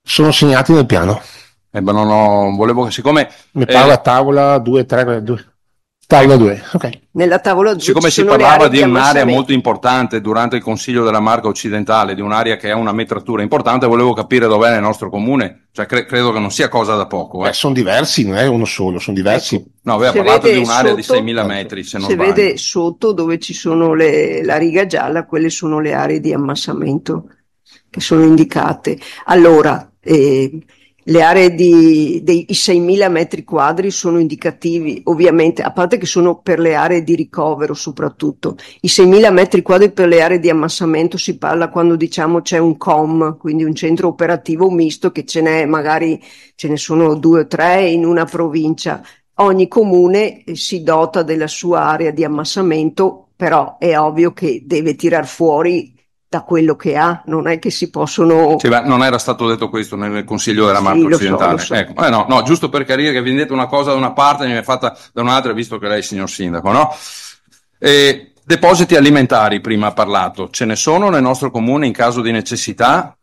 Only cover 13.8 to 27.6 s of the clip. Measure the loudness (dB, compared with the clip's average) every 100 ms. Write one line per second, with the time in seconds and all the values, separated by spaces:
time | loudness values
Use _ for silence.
13.8 | 2 2 2 0 -2 0 2 2 2 2
14.8 | -2 -4 -8 -6 -2 -2 -4 -10 _ -12
15.8 | -4 -4 -2 -2 -2 -2 -4 -4 -2 -2
16.8 | -2 -2 -4 -6 -8 -6 -4 -2 -2 -2
17.8 | 0 0 -2 -2 -2 0 0 0 -4 -4
18.8 | -6 -6 -6 -4 -2 -2 -2 -6 -8 _
19.8 | -4 0 0 0 2 2 2 2 0 0
20.8 | 2 0 -2 -2 -2 -4 -4 -6 -10 -12
21.8 | -12 -8 -4 0 0 2 0 -2 -6 -4
22.8 | -4 -2 -2 -2 -4 -4 -8 -8 -2 0
23.8 | 2 2 2 2 -2 -2 -2 0 0 0
24.8 | 0 -2 -4 -4 -4 -4 -4 -4 -4 -4
25.8 | -2 -4 -2 -2 -2 -4 -4 -6 -8 -6
26.8 | -4 -6 -6 -8 -10 _ _ _